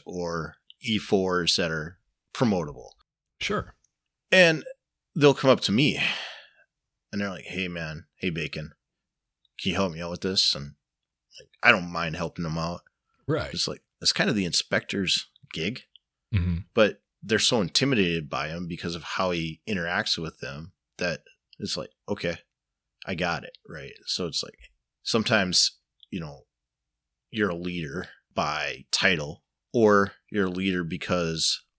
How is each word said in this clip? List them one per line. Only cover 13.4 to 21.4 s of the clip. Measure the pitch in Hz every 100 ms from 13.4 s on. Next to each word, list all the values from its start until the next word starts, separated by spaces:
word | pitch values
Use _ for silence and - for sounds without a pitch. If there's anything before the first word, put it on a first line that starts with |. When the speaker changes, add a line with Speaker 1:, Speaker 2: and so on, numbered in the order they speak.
| 80
Speaker 1:
It's | 170 -
like, | - _ _
it's | -
kind | - 208
of | 107
the | 87
inspector's | - - 101 - 101 90 - - _ -
gig, | 80 85 131 - _ _ _ _
Speaker 2:
Mm-hmm. | 101 87 85 -
Speaker 1:
but | - 101 - _ _
they're | 98 107
so | - 123
intimidated | 95 - 135 120 90 82 71
by | 65 76
him | 85 87
because | 85 90
of | 85
how | 76 - 92
he | 87 80 78 -
interacts | 95 85 92 110 -
with | 80 -
them | 127 78 85 - _ -
that | 90 76 - _